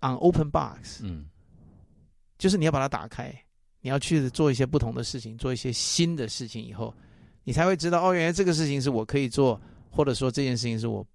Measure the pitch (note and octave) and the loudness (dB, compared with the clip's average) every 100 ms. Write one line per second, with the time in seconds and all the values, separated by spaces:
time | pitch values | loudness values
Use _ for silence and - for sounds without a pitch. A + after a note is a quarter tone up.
0 | C#3 B2+ F3 D#3 D3+ D#3 B2+ - - - | -2 2 4 4 2 0 -2 -8 -16 -12
1 | G2+ D#2+ D2+ - _ - - - - _ | -10 -10 -12 -20 _ -20 -20 -20 -20 _
2 | _ _ _ _ F#3+ F#3+ D#3+ D3 C3+ C3+ | _ _ _ _ 2 4 2 2 0 -4
3 | F#2 - C3+ C3+ _ _ _ _ B2+ C#3 | -8 -10 -12 -14 _ _ _ _ -4 -2
4 | - D#3+ C3 - D#3 B2 B2+ D3 A#2 B2 | 2 2 2 2 2 4 2 2 0 -2
5 | A#2+ C3 A2 A2+ C3 B2+ C3 A#2 - - | -6 -8 -10 -6 -4 -4 -4 -4 -2 2
6 | E3+ E3 A2 - A#2 A#2 A#2 G#2 A2+ - | 2 0 -6 -8 -10 -10 -12 -10 -10 -10
7 | - - - - - B2 F3 F#3 D#3+ F3 | -20 -20 -20 -14 -4 2 2 2 2 2
8 | F#3 F3+ E3 E3+ F#3 D#3+ D#3 C#3 C3 A#2+ | 4 4 2 2 2 2 2 0 0 0
9 | A2 C#3+ C3 B2+ C3+ G#2+ - - - - | 0 0 0 2 2 2 -6 -20 -6 0
10 | C#3+ A#2+ C3 B2 C3+ A#2+ A#2+ A2+ A2+ G#2 | 0 2 0 0 -2 -2 -2 -2 -4 -4
11 | G2+ | -8